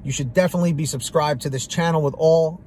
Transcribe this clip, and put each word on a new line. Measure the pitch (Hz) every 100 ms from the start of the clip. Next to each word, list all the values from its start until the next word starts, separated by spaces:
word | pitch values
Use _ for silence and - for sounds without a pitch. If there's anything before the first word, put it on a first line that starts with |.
you | 135
should | 135 135
definitely | 117 180 180 175
be | 147 151
subscribed | 135 - 165 151 135
to | 147
this | 135 -
channel | - 170 160
with | 143 -
all | 160 165 160 175